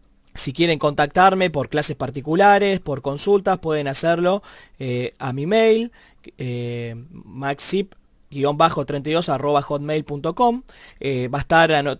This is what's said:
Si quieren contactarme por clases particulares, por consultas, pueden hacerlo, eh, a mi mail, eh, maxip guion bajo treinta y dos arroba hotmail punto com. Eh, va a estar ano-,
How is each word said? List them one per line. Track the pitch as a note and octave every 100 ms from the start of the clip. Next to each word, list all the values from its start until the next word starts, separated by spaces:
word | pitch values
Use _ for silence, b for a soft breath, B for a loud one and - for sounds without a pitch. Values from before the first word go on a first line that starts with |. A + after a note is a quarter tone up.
| _ _ _
Si | - -
quieren | B2+ E3+ D3+
contactarme | D3+ C#3+ D3 F3+ F#3+ F#3+ F3+
por | D#3 B2
clases | D3 C#3+ C#3
particulares, | B2+ C3+ C#3 E3+ G3+ G3+ G3+ F#3+
por | - C3
consultas, | C#3 C#3+ - G3+ G3 F3+
pueden | D#3+ D3+ C#3+
hacerlo, | C3 E3 E3+ F3 G3 B B B -
eh, | C3 B2 B2 -
a | C3+
mi | C3 D3+
mail, | A3 A3+ A3 A#3 b b b - -
eh, | B2+ A#2+ A#2+ A#2+ A#2 A#2 C#3+
maxip | - - A#2+ C#3 C#3 - G3 G3+ - _ _ _
guion | C#3 C#3 D3
bajo | E3 D#3+ C#3
treinta | C#3+ C#3+
y |
dos | D#3+ E3+
arroba | C3+ C#3+ D3
hotmail | C#3 D3 D3 D#3
punto | D3 D3 D#3+ E3
com. | A#3+ A#3+ - B B B
Eh, | C#3 C3 B2
va | C#3+
a |
estar | - E3 E3
ano-, | D3+ C#3+